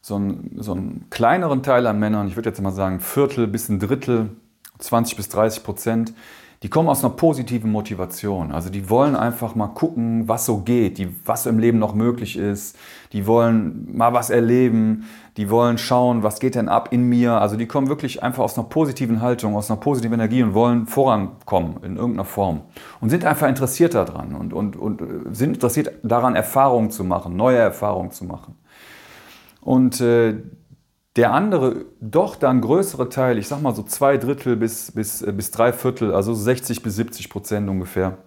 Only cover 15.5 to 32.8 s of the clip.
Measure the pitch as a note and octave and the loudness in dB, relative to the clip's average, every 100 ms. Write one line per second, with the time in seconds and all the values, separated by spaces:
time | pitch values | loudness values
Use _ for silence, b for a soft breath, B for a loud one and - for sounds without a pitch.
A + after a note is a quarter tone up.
15.5 | A2+ A#2+ A#2 - B2 B2 A#2+ G#2+ - C3 | 4 4 2 2 2 4 2 0 0 -2
16.5 | B2+ A2+ G#2+ - B2 B2 A#2+ A#2+ A#2 G#2 | 0 2 0 2 2 4 4 4 4 2
17.5 | G#2+ A#2 D3 C3+ C#3 C3+ - A#2+ B2+ G#2 | 0 -2 -2 -2 -2 -6 -4 -6 -2 -2
18.5 | - A2+ D#3 D#3 C3 B2 A2+ A#2+ B2 G#2+ | -2 -4 0 0 0 0 0 0 0 0
19.5 | G#2 G#2 G#2+ - C3+ A2+ A#2 A2 B2 A#2 | -2 -2 -2 0 0 0 0 2 2 2
20.5 | G2 A#2+ A#2+ A2+ - C3 G#2+ F#2+ - - | 4 4 2 0 0 2 2 -2 -8 -2
21.5 | F#2+ E2+ - - F#2+ A#2+ A#2 F#2 - G2 | -2 -2 -6 -10 -4 -4 -4 -6 -2 -2
22.5 | D#2 - B B B A2+ F3 D3+ - C3+ | -2 -8 B B B 0 2 2 2 0
23.5 | C3 C3 - E3+ E3+ F2+ D#2 - C#2+ - | 2 -2 2 2 4 -2 -4 -10 -8 -6
24.5 | - G#2 - G#2+ - E2 F2 - G#2 B2 | -4 -4 -4 -6 -4 -6 -8 -10 -2 -2
25.5 | - B2 D3+ D3+ - A2 A#2 B2 G#2 - | 2 0 0 -4 -6 0 2 2 2 0
26.5 | C3+ C3+ B2 A2 - F#2 F2 F2 F2 B2 | 2 4 4 0 -2 -2 -2 -2 0 4
27.5 | B2+ A2 - G#2 F#2 F#2 - F2+ - - | 4 4 2 -4 -2 -6 -10 -12 -14 -16
28.5 | - B B B B B B B B B | -20 B B B B B B B B B
29.5 | B - B2+ B2+ - B2 A#2 A2+ G#2+ - | B 0 4 4 4 4 4 4 0 -10
30.5 | - _ - _ _ _ - A#2 - G#3 | -20 _ -20 _ _ _ 2 4 4 2
31.5 | F#3 C3 - - _ A2 D3 F#3 - C3+ | 2 2 0 -8 _ -2 0 0 0 2
32.5 | B2+ A#2+ D#3+ | 2 4 2